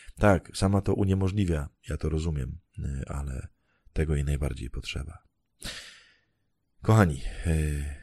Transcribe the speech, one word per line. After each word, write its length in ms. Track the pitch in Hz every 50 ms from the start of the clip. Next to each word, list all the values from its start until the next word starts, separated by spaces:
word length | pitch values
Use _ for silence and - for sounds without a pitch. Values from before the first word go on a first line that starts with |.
| - - -
Tak, 340 | - 107 104 95 73 - - -
sama 280 | - 98 98 101 98
to 120 | - 104 -
uniemożliwia, 760 | - 101 95 98 95 95 92 98 104 98 87 82 73 71 - _ _ - -
ja 80 | 71
to 120 | - - 78
rozumiem, 480 | 80 78 80 85 76 71 62 67 76 78 _ _ - -
e, 240 | 67 69 69 67 -
ale 400 | - - 71 71 69 65 60 - - _ _ _ _ _ _ _ - -
tego 220 | 82 78 78 76
jej 80 | 71 69
najbardziej 460 | 71 71 69 71 67 - - - -
potrzeba. 580 | - 67 - - - 69 67 - - - _ _ _ _ _ _ _ - - - - - - - - - - _ _ _ _ _ _ _ _ _ _ _ _ _ _ _
Kochani, 400 | - 110 110 110 98 82 71 67 - - - - -
e, 100 | 85 80 78 78 76 73 71 69 71 71 -